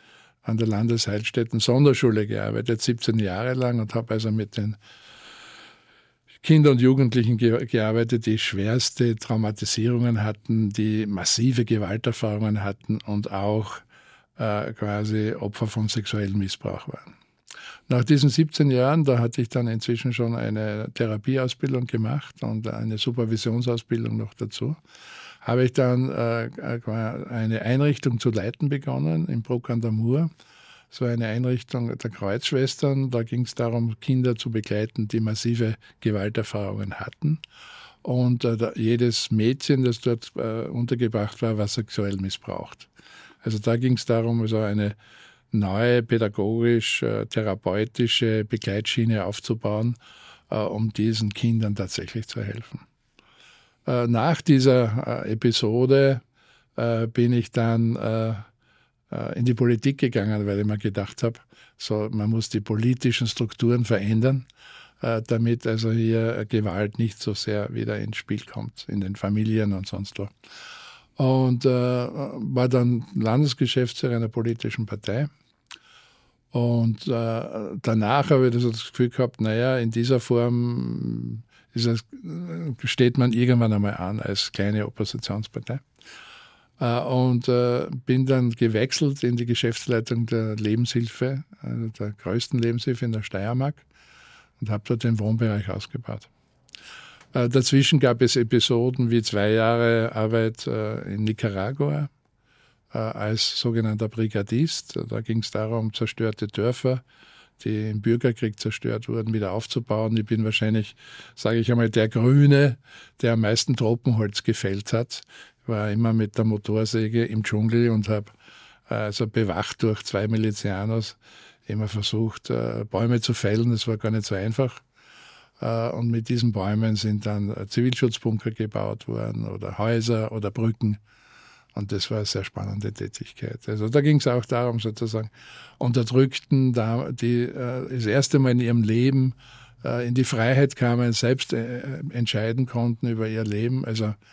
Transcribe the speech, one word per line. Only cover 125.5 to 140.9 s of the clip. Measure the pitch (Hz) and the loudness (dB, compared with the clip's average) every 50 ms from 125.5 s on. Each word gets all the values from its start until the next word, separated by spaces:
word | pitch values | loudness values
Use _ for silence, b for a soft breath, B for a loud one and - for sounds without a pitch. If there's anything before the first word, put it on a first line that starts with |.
| B - | B -6
Äh, | - 113 117 117 113 120 | -4 -2 -2 -2 -2 -2
und | - 117 120 117 | -4 -2 -2 0
mit | 117 113 113 - | 0 -2 -2 -2
diesen | 123 117 117 117 | 0 0 2 2
Bäumen | 104 101 92 101 104 110 113 110 107 | 2 0 0 0 0 2 2 0 0
sind | 104 107 107 104 104 101 | 0 0 -2 -2 -2 -2
dann, | 107 104 104 101 101 - | -4 -4 -2 -4 -4 -6
äh, | - 101 | -8 -8
Zivilschutzbunker | - - 117 123 127 123 - 135 117 110 - - 117 110 104 - 113 | -4 0 0 2 2 2 2 0 0 0 0 -2 -2 -2 -2 -2 -4
gebaut | 107 - 110 110 - 104 - - - 113 - | -4 -4 -4 -4 -2 -4 -4 -4 -6 -8 -8
worden | - 57 55 55 55 55 55 53 | -6 -6 -4 -4 -4 -4 -6 -6
oder | 52 - 101 101 98 95 | -6 -8 -8 -8 -8 -4
Häuser | - 104 113 117 113 110 120 117 110 110 110 | -2 0 0 0 0 2 0 0 0 -2 -4
oder | 117 110 104 101 | -4 -4 -6 -4
Brücken. | - 120 113 113 110 - 113 107 104 - b b b b b b b b b b b b b b b | -2 0 0 0 0 0 0 0 0 -2 b b b b b b b b b b b b b b b
Und | - 101 90 104 | -8 -6 -4 -4
das | 95 - - | -4 -4 -4
war | 113 | -4
eine | 107 104 | -4 -4
sehr | - - 101 98 | -4 -4 -6 -6
spannende | - - 101 101 101 101 104 104 107 | -8 -8 -8 -8 -6 -6 -6 -6 -8
Tätigkeit. | 107 - 101 98 - - - - - - - - - 113 - - | -8 -8 -10 -10 -10 -12 -14 -14 -12 -12 -10 -10 -10 -10 -8 -6
Also | 107 104 107 | -4 -4 -2
da | 113 123 147 | 0 2 4
ging's | 143 151 151 143 - | 4 6 4 4 4
auch | 135 120 123 113 | 2 0 0 0
darum, | - 127 120 123 123 117 113 | 0 0 0 0 0 -2 -2
sozusagen | 107 113 110 - 120 110 110 110 110 110 B B B B B B B B B | -4 -4 -4 -4 -4 -4 -4 -4 -6 -6 B B B B B B B B B
Unterdrückten, | B - 123 117 127 117 110 123 131 135 131 - - - - 143 135 131 127 120 | B -2 0 2 2 0 2 4 4 4 4 2 -4 -2 0 2 4 4 4 2
da, | 120 110 113 113 123 - - 123 | 2 0 0 0 -2 -4 -4 -6
die, | - 120 120 120 120 120 | -2 0 0 2 2 0
äh, | - - - 123 123 127 127 131 - | -2 -4 -6 -6 -6 -6 -6 -6 -6
das | 131 123 110 | -4 -2 0
erste | 104 110 139 131 - - 135 | 2 2 2 4 4 4 4
Mal | 135 127 | 6 6
in | 120 123 | 4 4
ihrem | 123 117 117 117 107 | 4 4 4 4 4
Leben, | 107 117 120 127 135 135 135 131 127 123 B B B B B B B B B - | 4 4 4 4 4 4 4 2 2 0 B B B B B B B B B -6
äh, | 123 123 120 123 | -4 -2 -2 -2
in | 120 120 | 0 2
die | 131 127 | 2 2
Freiheit | - - 113 113 123 131 135 143 135 - | 2 2 2 4 4 6 6 4 4 2
kamen, | - 123 120 | 2 2 2